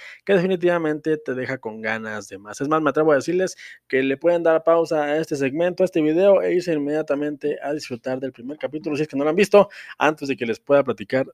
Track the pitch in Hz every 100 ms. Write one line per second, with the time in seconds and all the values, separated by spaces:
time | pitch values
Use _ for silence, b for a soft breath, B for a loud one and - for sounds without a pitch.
0 | B B - 196 185 185 175 175 160 151
1 | 160 151 151 127 127 131 113 110 110 110
2 | 110 107 101 98 104 104 143 156 151 143
3 | 156 139 123 180 185 - B B _ 131
4 | 135 135 170 175 165 160 165 165 160 156
5 | 147 151 160 147 135 147 175 175 185 170
6 | 151 160 202 190 180 175 175 156 143 156
7 | 151 143 147 147 147 - 139 151 - 117
8 | - 131 135 - 120 151 131 151 165 143
9 | 151 135 147 170 202 208 190 B B B
10 | 139 156 139 123 117 107 - 143 131 110
11 | 104 131 135